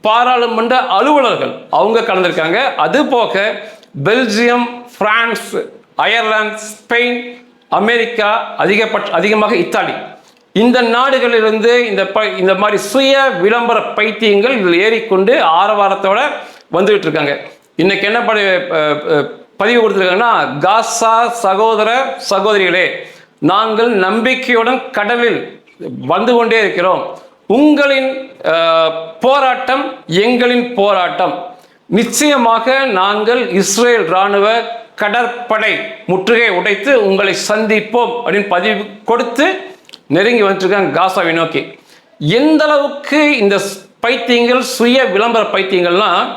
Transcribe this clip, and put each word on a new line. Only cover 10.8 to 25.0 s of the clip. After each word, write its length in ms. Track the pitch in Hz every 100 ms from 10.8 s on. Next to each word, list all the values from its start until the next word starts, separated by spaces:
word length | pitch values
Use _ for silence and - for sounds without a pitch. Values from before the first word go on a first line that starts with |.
நாடுகளிலிருந்து 1040 | 240 233 269 262 247 233 220 220 220 247 240
இந்த 200 | 196 190
ப-, 320 | 196 214 185
இந்த 180 | 185 190
மாதிரி 220 | 208 202
சுய 420 | - 262 269 269 269 196
விளம்பர 380 | 190 233 240 220
பைத்தியங்கள் 760 | - - 214 208 226 202 226 262
இதில் 200 | 180 170
ஏறிக்கொண்டு 640 | 208 226 - 190 196 294
ஆரவாரத்தோட 800 | 180 160 202 208 196 196 196 208 285 - - - _
வந்துகிட்டு 260 | 165 202 208
இருக்காங்க. 440 | 160 156 143 143 - - _ -
இன்னைக்கு 300 | 175 190 202
என்ன 140 | 233
படி-, 520 | 208 214 196 180 180
அ, 300 | 165 151 147 156
அ, 260 | 151 139 - - -
பதிவு 320 | 214 240 220
கொடுத்துருக்காங்கன்னா, 580 | 196 185 185 233 202 139 139
"காசா 680 | 170 214 220 - 226 226 233
சகோதர 920 | 233 196 190 226 214 214 240 269 - -
சகோதரிகளே, 600 | 196 202 208 185 175 160 - - - - _
நாங்கள் 500 | 151 196 220 214 233
நம்பிக்கையுடன் 1000 | 214 185 220 226 254 - 240 233 254 -
கடலில் 680 | -